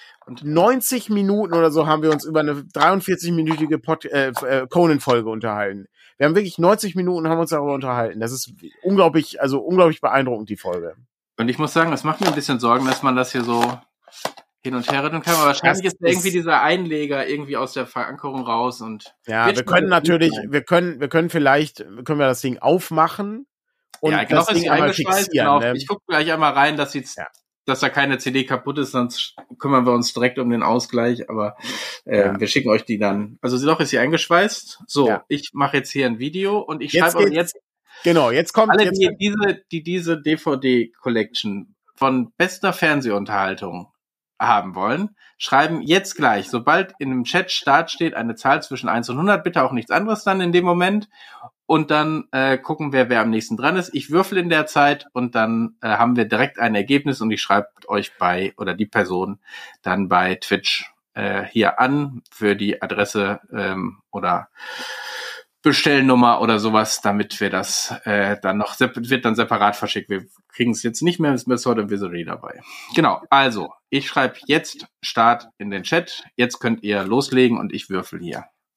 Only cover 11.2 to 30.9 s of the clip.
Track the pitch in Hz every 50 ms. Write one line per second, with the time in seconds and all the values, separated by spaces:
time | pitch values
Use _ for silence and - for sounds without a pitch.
11.2 | _ _ _ - 117 123 123 151 156 147 - 165 165 165 143 123 - 156 156 -
12.2 | 185 170 143 147 143 - 135 113 120 117 120 131 131 131 131 - 139 135 127 127
13.2 | 123 - - 131 117 120 117 117 120 117 131 - - _ _ _ _ _ - -
14.2 | - - - - - _ _ _ - 131 127 123 117 - 139 139 143 151 165 160
15.2 | - 170 170 160 151 143 139 - - - 156 190 185 180 - - 165 170 175 180
16.2 | 175 190 175 180 165 165 151 123 135 156 175 185 180 165 156 151 151 143 139 135
17.2 | - - 147 147 147 139 143 117 131 127 - 135 123 - - 127 120 - - -
18.2 | - 139 135 131 123 120 117 117 123 127 120 - 113 113 107 107 - - _ _
19.2 | _ 113 110 113 117 120 113 127 127 - 175 180 202 190 180 165 147 170 175 160
20.2 | 160 - 110 - - 120 139 147 123 - 175 175 180 175 156 123 143 131 - 160
21.2 | 170 160 165 165 143 135 139 147 156 - - - - 90 101 117 127 - 151 147
22.2 | 139 131 127 - - 131 120 - - 135 170 180 - - 165 160 160 170 - -
23.2 | 202 208 214 247 277 _ _ _ _ _ _ _ _ _ - - 156 156 - -
24.2 | 220 - 156 160 165 - - 170 170 160 139 151 147 143 - 165 147 190 190 196
25.2 | 196 190 160 131 110 143 143 131 117 120 123 131 135 - 208 202 _ - 170 151
26.2 | 156 165 160 156 156 143 135 139 143 151 151 143 143 - - 139 123 - - -
27.2 | 78 - _ _ _ _ _ _ _ 135 131 - 143 127 - - - 139 135 127
28.2 | - 135 127 135 131 - 135 127 - 139 139 147 131 - - 127 123 120 - -
29.2 | - - - - - - - - - 139 139 127 123 127 120 120 123 - - 120
30.2 | 123 127 - 135 123 120 117 113 71 87 117 123 - -